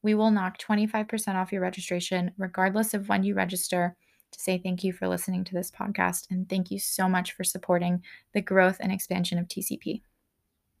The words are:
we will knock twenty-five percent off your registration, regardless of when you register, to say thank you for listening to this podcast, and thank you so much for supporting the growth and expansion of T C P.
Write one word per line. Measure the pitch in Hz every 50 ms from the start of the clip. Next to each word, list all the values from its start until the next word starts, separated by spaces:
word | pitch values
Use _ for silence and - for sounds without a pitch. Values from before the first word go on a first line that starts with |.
| -
we | 214 214
will | 208 220 220
knock | 214 208 185 185 185 -
twenty-five | - - 214 208 214 214 - 214 214 214
percent | - 220 220 - 190 185
off | 185 185
your | - 196
registration, | 185 185 185 - 175 - 180 175 175 - 185 180 180 180 - -
regardless | 190 180 - - - 196 190 214 220 220 -
of | 208 196 202
when | 196 196 190
you | 196 202
register, | 190 190 180 185 180 - - - 180 175 175 175 _ _ _ _ _ _ _
to | - -
say | - - 185 180
thank | 180 185 185 180 -
you | 190 180
for | - 190 185
listening | 180 175 - - 185 180 185
to | - 185
this | 175 190 -
podcast, | - - 196 202 202 - 185 180 180 - - -
and | 185 185 185 -
thank | 190 190 180 -
you | 196 196
so | - - - - 190 185
much | 185 185 180 -
for | - - 185
supporting | - - 185 - - 180 175 175 175 180 180 175 - - - _ _ -
the | 208
growth | 202 - 190 190 185 185 190 -
and | - 190
expansion | 190 190 - - 180 170 175 175 180 175
of | 175 175
T | - - -
C | - - -
P. | - - - 220 - _ _ _ _ _ _ _ _ _ _ _ _ _ _ _